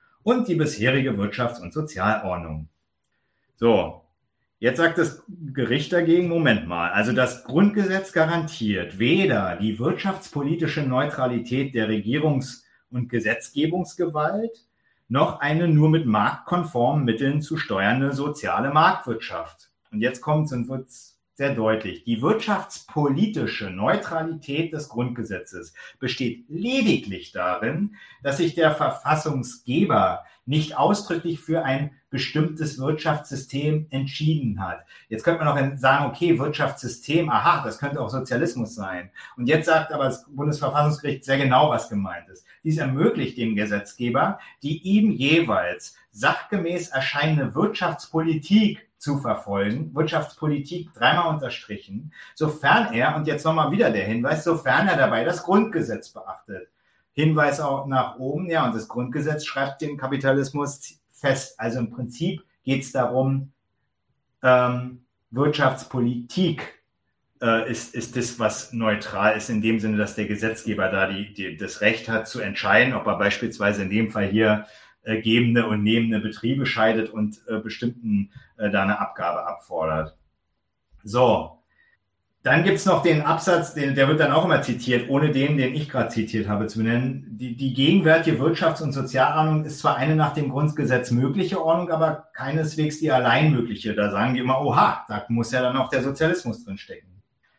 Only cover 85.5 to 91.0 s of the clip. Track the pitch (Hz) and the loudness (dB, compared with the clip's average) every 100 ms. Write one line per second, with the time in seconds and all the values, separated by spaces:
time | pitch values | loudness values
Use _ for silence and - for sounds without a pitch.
85.5 | 151 127 151 - 127 110 113 107 110 101 | 2 0 -2 -4 -2 -2 -2 -2 -2 -2
86.5 | 101 110 113 110 120 131 139 - 107 127 | -2 -2 -2 0 0 0 -4 -10 -12 -10
87.5 | 117 135 120 143 196 156 160 165 120 151 | -4 -2 2 4 6 8 6 6 2 2
88.5 | 160 165 156 151 135 127 131 139 156 156 | 2 0 0 -2 -4 -2 2 2 4 2
89.5 | 156 151 - 147 127 143 156 151 156 139 | 2 0 -2 0 2 2 2 2 0 -2
90.5 | 135 151 - 113 123 | 0 0 0 0 0